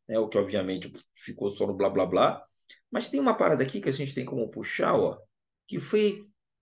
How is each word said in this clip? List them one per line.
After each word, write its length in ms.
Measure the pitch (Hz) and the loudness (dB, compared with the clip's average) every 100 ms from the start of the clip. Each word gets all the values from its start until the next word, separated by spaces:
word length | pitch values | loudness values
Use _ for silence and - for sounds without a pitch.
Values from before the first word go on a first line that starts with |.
| - | -4
né? 120 | 110 | -2
O 100 | 107 | 2
que, 80 | 104 | 0
obviamente, 540 | 98 101 92 92 90 - - - | 0 -2 -2 -4 -8 -16 -20 -18
ficou 340 | - - 101 | -16 -6 -4
só 160 | 98 101 | -2 -2
no 100 | 95 | 0
blá, 140 | 98 | 0
blá, 160 | 98 90 | 2 2
blá. 380 | 92 131 - - _ _ - _ | 4 2 2 -12 _ _ -20 _
Mas 200 | 233 - | -4 -2
tem 100 | 277 | 0
uma 160 | 262 220 | 2 4
parada 280 | 180 147 | 4 4
aqui 180 | 135 202 | 0 -2
que 80 | 151 | -2
a 20 | |
gente 240 | 135 139 - | -2 -4 -6
tem 100 | 127 | -6
como 240 | 131 107 | -4 -4
puxar, 460 | 110 107 - - 117 | -6 -8 -2 2 4
ó, 240 | 90 - - _ _ _ - | 2 -2 -16 _ _ _ -8
que 120 | 156 | -8
foi 460 | - 214 208 - - _ _ _ | 0 2 2 0 -12 _ _ _